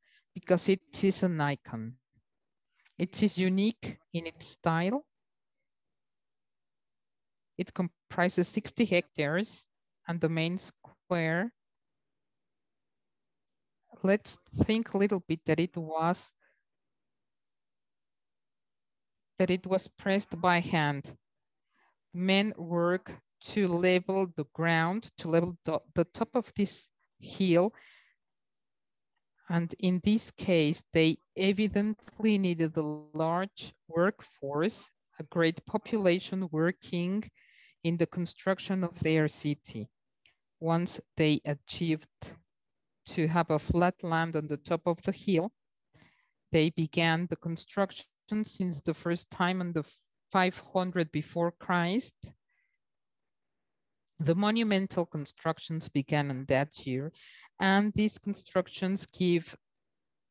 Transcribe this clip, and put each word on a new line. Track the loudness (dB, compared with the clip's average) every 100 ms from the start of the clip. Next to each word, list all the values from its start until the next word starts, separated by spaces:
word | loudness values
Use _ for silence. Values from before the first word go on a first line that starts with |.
| _ _ _
because | -12 0 2 4
it | 0 _ 0
is | 0 2
an | 0 0
icon. | 0 -2 -8 -10 -10 -12 _ _ _ _ _ _ _ _ _ -8
It | -6 0
is | 0 2
unique | 0 2 0 0 -10 -12 _
in | -8 -8
its | -12 -14
style. | -4 0 0 0 -2 -8 _ _ _ _ _ _ _ _ _ _ _ _ _ _ _ _ _ _ _ _ _ _ _ _ -10
It | -8
comprises | -4 -6 _ -10 0 0 2 0
sixty | -2 -6 -2
hectares | 2 2 0 -4 -2 -2 -4 -10 -20 _ _ _ -8
and | -2
the | 0
main | 0 -2 -2
square. | -10 -18 -20 _ -4 -2 0 0 -2 _ _ _ _ _ _ _ _ _ _ _ _ _ _ _ _ _ _ _ _ _ _ _ _ -4
Let's | 0 0 -2 -16 _ -2
think | 2 2 0
a | 0
little | 2 0 -4
bit | -6 0
that | 0
it | 0
was, | -4 -6 0 0 0 -6 _ _ _ _ _ _ _ _ _ _ _ _ _ _ _ _ _ _ _ _ _ _ _ _ _ _ _ _ _ _ -2
that | 0
it | 0 0
was | -2 -2
pressed | _ -2 -2 -2 -2
by | 2 2
hand. | 2 0 0 -2 -8 -18 _ _ _ _ _ _ _ _ _
Men | -4 2 4 2 -4
work | -4 0 2 0 -4 -20 _ _ -6
to | 0 2
level | 4 4 4 2 -2 -2 -4
the | -10
ground, | -2 0 2 2 -2 -8 -12
to | 0
level | 2 2 -4
the, | -4 -6 _
the | -2
top | -2 -2 -2
of | -2 -4 -2
this | -2 -4 -16 _ _ _
hill. | -14 -2 4 4 2 -2 -20 -20 _ _ _ _ _ _ _ _ _ _ _ _ _ _ -4
And | -2 -2 -2
in | 0 0
this | 2 2 0
case, | -8 2 4 4 0 0
they | 4 4 4 _ -2
evidently | 0 2 2 2 -2 -4 -12 -2 2 4
needed | 2 2 0 0
a | -4 -4 -10
large | -4 -2 0 -4 -10 -18 _ _
workforce, | 2 2 0 -14 -12 -6 0 -2 -2 -20 _ _ -16
a |
great | -6 2 2 2
population | -4 -6 -2 2 4 2 0 -6 -4
working | 0 0 0 -6 -4 -2 -4 -6 _ _ _ -20 _
in | -2 0
the | 0
construction | 0 -6 -4 -4 -2 -2 -4
of | -4 -2
their | 2 2 2
city. | 0 -4 -4 -6 -12 -12 _ _ _ _ _ _ -8
Once | -2 0 -2 -8 -12 0
they | 2 2
achieved | 0 -8 -8 -6 -2 -2 -4 _ -20 -20 _ _ _ _ _ _ -10
to | -2 2
have | 2 2
a | 0
flat | 2 2 2 0
land | -2 -2 0
on | -2 -4
the | -6
top | -4 -2 0
of | -2
the | -4
hill, | -4 0 0 0 _ _ _ _ _ _ _ _ _ 0
they | 2 2
began | 2 -2 2 2 2 -2
the | -6
construction | -6 -8 -6 -2 -2 -2 -20 _ -8 -6
since | -6 -4 -4 -4
the | -6
first | -4 -4 -6 -6
time | -2 -2 0
on | -4
the | -4 -6 _ _ _ _
five | 2 2 0 -4
hundred | -2 -2 -2 -2
before | -2 -4 -2 -2
Christ. | -4 0 0 2 0 -4 _ -20 -20 _ _ _ _ _ _ _ _ _ _ _ _ _ _ _ _ _ -6
The | 0
monumental | 2 2 2 2 2 0 -2 -4
constructions | -6 -10 -6 -4 -4 -6 -8 -4
began | -4 0 0 0
on | -4 0
that | 2 0 -6
year, | -6 -4 -6 -12 -20 -20 -20 -2
and | 2 4 2
these | 2 0 0
constructions | -8 -10 -2 -2 -2 -4 -4 -4 -6
give | -2 2 2 0 -18 _ _ _ _ _ _ -6